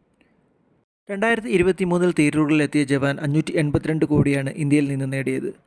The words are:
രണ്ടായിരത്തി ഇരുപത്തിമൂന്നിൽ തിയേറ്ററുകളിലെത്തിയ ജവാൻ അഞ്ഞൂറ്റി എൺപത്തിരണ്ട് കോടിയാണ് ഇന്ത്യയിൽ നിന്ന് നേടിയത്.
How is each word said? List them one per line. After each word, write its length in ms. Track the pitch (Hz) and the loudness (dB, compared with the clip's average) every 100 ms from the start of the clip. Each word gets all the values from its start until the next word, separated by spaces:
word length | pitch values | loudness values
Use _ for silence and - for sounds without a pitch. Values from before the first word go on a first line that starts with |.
| _ _ _ _ _ _ _ _ _ _ - | _ _ _ _ _ _ _ _ _ _ -10
രണ്ടായിരത്തി 420 | 196 220 226 226 | -4 -2 -2 0
ഇരുപത്തിമൂന്നിൽ 640 | 196 180 180 180 175 180 | 0 2 0 0 0 0
തിയേറ്ററുകളിലെത്തിയ 720 | 165 147 147 147 156 143 147 | 2 2 2 2 2 2 0
ജവാൻ 320 | 135 143 139 143 | 0 0 0 -2
അഞ്ഞൂറ്റി 340 | 151 151 156 170 | -2 0 0 0
എൺപത്തിരണ്ട് 480 | 147 143 - 160 | 0 -2 -2 0
കോടിയാണ് 480 | 156 147 143 139 135 - | 2 2 2 0 -2 -4
ഇന്ത്യയിൽ 320 | 143 147 143 | 2 2 2
നിന്ന് 220 | 135 135 | -2 -4
നേടിയത്. 380 | 135 131 131 - - | -4 -4 -4 -6 -10